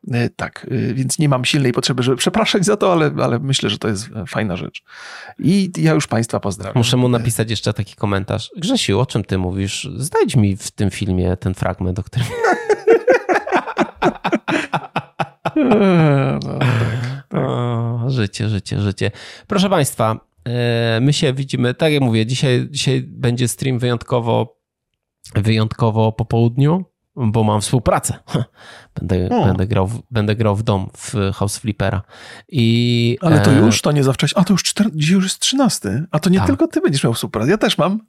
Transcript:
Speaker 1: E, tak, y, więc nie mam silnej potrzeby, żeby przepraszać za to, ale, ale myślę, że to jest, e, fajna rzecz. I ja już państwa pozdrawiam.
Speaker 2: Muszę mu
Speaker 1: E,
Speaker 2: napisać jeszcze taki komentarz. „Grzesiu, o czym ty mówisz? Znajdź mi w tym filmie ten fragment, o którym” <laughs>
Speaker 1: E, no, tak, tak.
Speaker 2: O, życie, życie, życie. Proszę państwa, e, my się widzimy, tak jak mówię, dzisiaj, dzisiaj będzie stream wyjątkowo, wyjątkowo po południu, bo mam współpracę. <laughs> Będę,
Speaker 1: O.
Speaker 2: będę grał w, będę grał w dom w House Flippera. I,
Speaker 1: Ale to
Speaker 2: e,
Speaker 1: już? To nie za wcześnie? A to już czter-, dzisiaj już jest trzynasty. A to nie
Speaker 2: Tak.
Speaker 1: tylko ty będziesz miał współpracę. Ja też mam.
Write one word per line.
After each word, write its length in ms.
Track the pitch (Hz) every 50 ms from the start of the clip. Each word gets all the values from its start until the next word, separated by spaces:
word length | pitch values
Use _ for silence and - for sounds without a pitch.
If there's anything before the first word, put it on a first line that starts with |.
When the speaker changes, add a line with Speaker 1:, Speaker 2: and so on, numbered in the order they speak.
| - -
Speaker 1:
E, 180 | 127 120 120 113
tak, 380 | _ - - - - - - -
y, 220 | 131 135 - 139 117
więc 260 | 131 131 131 - -
nie 100 | 156 143
mam 160 | 139 127 127
silnej 260 | - - 151 135 127
potrzeby, 320 | - 120 - - 135 123 123
żeby 140 | 127 135 120
przepraszać 480 | - - - 226 220 - - 220 175
za 120 | 208 214 208
to, 140 | - 196 180
ale, 180 | 165 156 147 147 151 123
ale 160 | 135 120 120
myślę, 300 | - 135 135 - - 104
że 80 | 104 -
to 100 | - 107
jest, 220 | 107 95 113 - -
e, 100 | 107 92
fajna 300 | - - 113 110 104 87
rzecz. 280 | 90 - - _ - _ _ - - - - - - - - - _
I 320 | - - 185 202 190 180 175 165
ja 160 | 160 160 160
już 140 | 160 147 -
państwa 320 | - 110 113 - - -
pozdrawiam. 340 | - 104 92 101 95 98 - 127
Speaker 2:
Muszę 200 | 117 - - 123
mu 80 | 123 123
Speaker 1:
E, 20 |
Speaker 2:
napisać 400 | 123 117 117 120 - - 113 110
jeszcze 240 | 117 - - - 113
taki 220 | - 101 - -
komentarz. 560 | _ - 101 101 98 98 - 101 110 113 - - 226
„Grzesiu, 420 | 165 208 269 226 - - 98 101
o 60 | 127
czym 180 | - - 117 98
ty 140 | - 101 92
mówisz? 520 | 92 90 90 98 98 101 - - - - -
Znajdź 400 | - 131 165 - 453 415 220 -
mi 220 | 131 104 101 95 -
w 140 | - -
tym 180 | _ - 110 98
filmie 480 | - - 104 95 92 92 90 90 90 -
ten 160 | - 95 92
fragment, 460 | - - 92 92 - 92 90 90 90
o 40 | -
którym” 240 | - - - 117 - 494
<laughs> 40 | 480 453 415 359 466 466 440 427 453 - - 453 466 - 494 523 - - - 349 415 415 - - 349 - - - - - - - - - - - - _ - - - _ - - 302 - - - - - - _ 160 - - _ - 156 - - _ _ 190 -
Speaker 1:
E, 840 | 311 294 254 208 214 202 190 180 170 160 151 143 139 135 135 139 143 139
no, 140 | 139 143 143
tak, 100 | 139 123 117 113 113 113 113 123 120 123 131 139 139 _
tak. 100 | - 147 135
Speaker 2:
O, 560 | 131 131 123 120 120 120 117 117 117 117 120 117 127
życie, 400 | 135 127 107 98 - - 110 107
życie, 300 | 110 95 - - - 95
życie. 300 | 104 101 95 - 113 104 - - - - - - - _
Proszę 220 | 208 202 185 202
państwa, 500 | 190 175 143 - - - 117 110 110 - _ _ _ _ _
e, 540 | 123 120 123 120 120 117 117 117 117 113 113
my 120 | 123 143 151
się 200 | - - 143 127
widzimy, 400 | 135 139 135 - 139 123 120 127
tak 200 | - 165 156 151
jak 80 | 143
mówię, 240 | 135 120 113 113 110
dzisiaj, 420 | 113 131 127 - 135 123 123 127 123
dzisiaj 300 | 143 135 - 135 131 131 127 -
będzie 400 | 110 110 127 120 120 120 123 117
stream 320 | - - - 135 131 117
wyjątkowo, 800 | 123 123 120 113 - - 123 123 117 120 113 117 117 120 _ _ _ _ _ _ _ _ _ _ _ _ _ _ _ - -
wyjątkowo 760 | - 98 110 110 110 110 110 - - 120 113 107 113 110 110
po 140 | 107 - 117
południu, 600 | - - 113 117 120 117 127 139 147 165 190 185 _ _ _ _ _ _
bo 280 | 170 127 107 104 117 110
mam 180 | 107 104 104
współpracę. 520 | 98 - - - - - 190 156 - - - - _ - -
<laughs> 120 | 127 127 _ _ _ - - - - - _ _ -
Będę, 280 | - 87 92 90 90 - 247
Speaker 1:
O. 100 | 247 -
Speaker 2:
będę 220 | 101 92 90 92 107
grał 200 | 110 101 95 95
w, 140 | 113 117 - _
będę 240 | 120 110 104 104 107
grał 200 | 107 117 107 101
w 80 | 101 110
dom 260 | 120 104 95 98 98 - -
w 160 | - - - 104 98 98 98
House 240 | - 98 98 - -
Flippera. 440 | - 110 104 _ 101 98 101 101 104 _ - - - - - - - _
I, 680 | - 139 113 113 117 117 120 120 120 120 117 117 120 -
Speaker 1:
Ale 180 | - 165 156 151
to 120 | - -
Speaker 2:
e, 40 | 143 139
Speaker 1:
już? 240 | 190 233 208 -
To 100 | - 170
nie 120 | 147 147 135
za 100 | 131 135
wcześnie? 280 | - - 147 - 202
A 20 | 180
to 100 | - 202
już 100 | 170 -
czter-, 260 | - - - 208 226 151
dzisiaj 220 | 156 147 156 185
już 80 | 196 190
jest 160 | 190 - -
trzynasty. 640 | - - 240 269 277 214 - - - 101 98 120 160 -
A 80 | - 151
to 100 | - 180
nie 80 | 180 190
Speaker 2:
Tak. 100 | 202 214
Speaker 1:
tylko 200 | 277 - 330 330
ty 140 | - 330
będziesz 220 | 381 359 143 139 -
miał 100 | 131 113
współpracę. 380 | - - 104 - 113 107 135
Ja 60 | 196 220
też 200 | - 226 - -
mam. 220 | 147 175 196 220 -